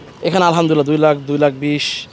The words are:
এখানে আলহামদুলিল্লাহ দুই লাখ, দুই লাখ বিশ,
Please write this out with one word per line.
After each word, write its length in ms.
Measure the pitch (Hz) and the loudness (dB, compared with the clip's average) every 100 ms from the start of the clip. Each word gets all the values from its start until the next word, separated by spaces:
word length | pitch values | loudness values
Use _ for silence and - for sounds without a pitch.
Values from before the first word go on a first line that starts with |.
| - - | -20 -8
এখানে 220 | 170 185 | -4 0
আলহামদুলিল্লাহ 420 | 175 165 165 156 143 | 2 2 2 2 0
দুই 120 | 151 | 2
লাখ, 180 | 156 143 | 2 2
দুই 220 | 139 143 | -2 0
লাখ 140 | 147 | 0
বিশ, 540 | 131 147 147 - - - | 0 -4 -4 -4 -8 -14